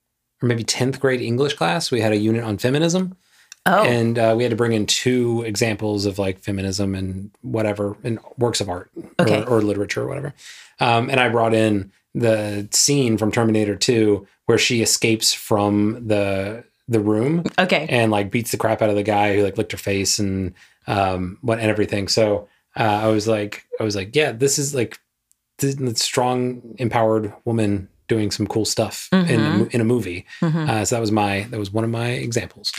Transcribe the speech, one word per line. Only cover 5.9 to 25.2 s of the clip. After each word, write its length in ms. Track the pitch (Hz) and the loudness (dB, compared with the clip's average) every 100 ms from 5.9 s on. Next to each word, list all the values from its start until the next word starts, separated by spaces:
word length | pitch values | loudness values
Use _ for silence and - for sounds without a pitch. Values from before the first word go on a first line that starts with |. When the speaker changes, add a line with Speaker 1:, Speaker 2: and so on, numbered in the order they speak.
| 104 101 | 0 0
Speaker 1:
of, 120 | 95 | 0
like, 220 | 95 95 | -2 -4
feminism 540 | - 98 95 95 98 95 | -6 -4 -2 -2 -2 -2
and 340 | 95 95 101 _ | -4 -8 -12 _
whatever, 540 | 123 117 107 104 101 104 | -6 -2 -2 -2 -4 -4
and 160 | 127 113 - - | -6 -6 -8 -2
works 240 | 120 - | 0 0
of 80 | 98 | -4
art 220 | 90 - - - - | -8 -10 -16 -6 0
or, 60 | |
Speaker 2:
Okay. 200 | 113 107 | 2 2
Speaker 1:
or 180 | - 113 | 2 2
literature 400 | 104 101 101 - | 2 0 -4 -4
or 60 | 120 | -6
whatever. 260 | - 143 - - - - - | -6 -10 -12 -18 -20 -14 -4
Um, 280 | 127 117 131 | 0 2 2
and 120 | 135 | 2
I 80 | 120 | 2
brought 260 | 117 113 | 2 2
in 380 | 110 110 104 95 _ _ | 2 2 0 -4 _ _
the 540 | - 117 110 107 101 104 | -2 0 2 -2 -6 -4
scene 440 | - - 143 123 107 | 0 2 2 2 2
from 140 | 107 | 2
Terminator 460 | 110 113 107 104 95 | 2 2 2 0 0
two 500 | - 113 107 98 - _ - | 2 4 4 2 -2 _ 2
where 120 | 113 | 2
she 240 | - 120 | 2 0
escapes 500 | 110 - 117 110 - | 0 2 2 2 0
from 720 | - - 107 101 104 104 123 110 | -2 0 2 2 2 0 -2 -2
the, 560 | 104 101 98 98 113 - _ - | 0 0 -2 -4 -8 -16 _ -2
the 100 | 113 | 0
room 440 | 104 107 127 170 160 - | 2 2 0 -2 -2 -2
Speaker 2:
Okay. 260 | 180 170 156 | 0 0 0
Speaker 1:
and, 200 | 127 110 | 2 2
like, 200 | 104 101 | 2 0
beats 200 | 120 113 | -4 -4
the 60 | - | -2
crap 240 | 110 110 | 0 0
out 80 | 110 | 0
of 80 | 104 | 0
the 60 | |
guy 340 | 104 104 104 101 | 0 2 2 2
who, 60 | |
like, 160 | 101 92 | 0 -2
licked 140 | 107 | -6
her 40 | 98 | -6
face 400 | - 98 95 - | -4 -2 -2 -2
and, 360 | 98 95 92 - - _ - | -2 -2 -4 -8 -20 _ -4
um, 500 | 104 95 92 90 98 | 0 0 -2 -4 -4
what, 160 | 120 113 | -2 0
and 100 | 110 | 2
everything. 400 | 104 98 104 95 | 2 0 -2 0
So, 400 | - 107 101 - _ _ | 2 2 0 -4 _ _
uh, 260 | - 113 104 | -2 0 2
I 60 | 110 | 2
was 200 | 107 104 | 2 2
like, 380 | 110 104 - - - | 0 -2 -10 -12 -4
I 60 | |
was 100 | 113 | -2
like, 220 | 101 98 139 | -2 -2 0
"Yeah, 160 | 147 | 0
this 260 | 113 139 147 | 0 0 0
is, 160 | 143 | -2
like, 240 | 139 110 - _ _ | -2 -4 -6 _ _